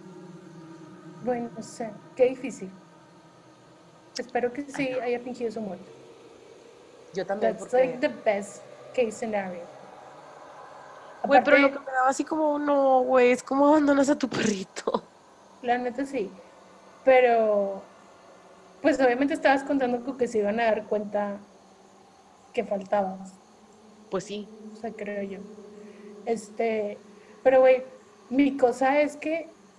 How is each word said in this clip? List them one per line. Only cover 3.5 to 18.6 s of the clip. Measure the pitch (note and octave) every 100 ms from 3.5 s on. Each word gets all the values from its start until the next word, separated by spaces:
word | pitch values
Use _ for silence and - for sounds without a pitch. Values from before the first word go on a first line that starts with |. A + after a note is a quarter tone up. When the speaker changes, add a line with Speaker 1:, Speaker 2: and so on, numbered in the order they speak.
| - - - - - - -
Speaker 1:
Espero | A#3+ A#3+ A#3+
que | C#4+ C#4+
sí | D4
Speaker 2:
Ay, | C4
no. | B3+
Speaker 1:
haya | A#3+ A#3+
fingido | B3 A#3+ A#3
su | A3+
muerte. | G3+ F3+ - - - - - - - - - - - - -
Speaker 2:
Yo | F#3 F3+
también, | G#3 A3+ G3+
Speaker 1:
That's, |
Speaker 2:
porque | - B3+
Speaker 1:
like, | B3+ A#3+
the | D4
best | G#3+ - G3+ G3+ - - - -
case | - A3+ G#3+
scenario. | A3+ G#3 F#3+ F3 F3 - - - - - - - - - - - - - - -
Speaker 2:
Güey, | - C4+
pero | D4 C#4+
lo | C#4
Speaker 1:
Aparte |
Speaker 2:
que | C#4
me | -
daba | C4 C4
así | C4+ D4
como, | D#4 D4+ D4
no, | D4 C#4 C4+ C4
güey, | B3+ B3+ B3
es | B3
como | - C4+ C#4+
abandonas | D#4 C#4+ C#4+ C4+
a | -
tu | B3
perrito. | - G#3 G3 F#3+ - - - - _ _ - - -
Speaker 1:
La | A#3+ B3
neta | B3 A#3 C#4
sí, | C4+ G3 - - - - - - -
pero, | C4+ B3+ B3 A#3 G#3+ G#3 G3 G3 - - - - - - - -